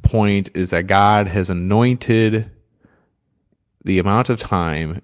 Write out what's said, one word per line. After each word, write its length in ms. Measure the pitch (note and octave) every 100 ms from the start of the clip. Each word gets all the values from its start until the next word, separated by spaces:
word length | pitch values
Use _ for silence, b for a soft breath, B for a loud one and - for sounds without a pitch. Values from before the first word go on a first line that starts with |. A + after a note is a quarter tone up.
point 480 | - A2+ G#2 G2+ F#2+
is 160 | - F2+
that 160 | F2 F2+
God 400 | G2 G2+ G#2+ G2
has 240 | F#2+ F#2
anointed 960 | F2+ F2+ G#2 B2 B2 - A2+ A2 A2 A2+ - _ _ _ _ _ _ _ _ _ _ _ _
the 140 | - F#2+
amount 320 | F2+ G#2 B2
of 80 | A#2+
time, 640 | - F#2+ E2 D2+ D#2+ F2+